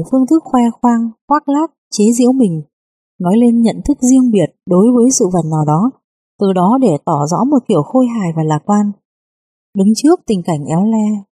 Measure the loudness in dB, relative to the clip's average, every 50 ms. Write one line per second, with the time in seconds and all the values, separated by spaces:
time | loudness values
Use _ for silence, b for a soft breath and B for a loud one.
0 | -2 -2 -2 -2 0 2 0 -2 0 0 0 0 0 0 -2 -2 -2 0 0 0
1 | -2 -4 -8 _ _ -4 -4 -2 -2 -2 -2 -2 -2 -4 -6 _ _ _ -2 0
2 | 2 2 2 2 2 2 2 2 0 0 -2 -6 -10 -14 _ _ _ _ _ _
3 | _ _ _ _ -2 0 2 2 2 2 2 2 2 0 0 -2 -4 -4 -4 0
4 | 0 2 2 4 2 2 2 0 0 -2 -4 _ _ -2 2 2 4 4 4 2
5 | 2 2 2 0 -2 0 0 -2 -2 -2 -2 -2 0 0 0 0 0 -2 -4 _
6 | _ _ _ _ _ _ _ _ -2 -2 0 0 2 2 2 2 2 0 0 -2
7 | -2 -4 -2 -2 -2 -2 -2 -2 -2 0 0 -2 0 0 -2 -2 -2 0 0 0
8 | 0 0 -2 -4 -4 -4 -4 -4 -2 -2 -2 -4 -2 -2 -2 0 0 -2 -6 -10
9 | _ _ _ _ _ _ _ _ _ _ _ _ _ _ _ 0 0 0 0 2
10 | 2 2 0 0 0 -4 -4 -4 -2 -4 -6 -6 -4 -4 -2 -2 0 0 0 0
11 | -2 -2 -4 -6 -8 _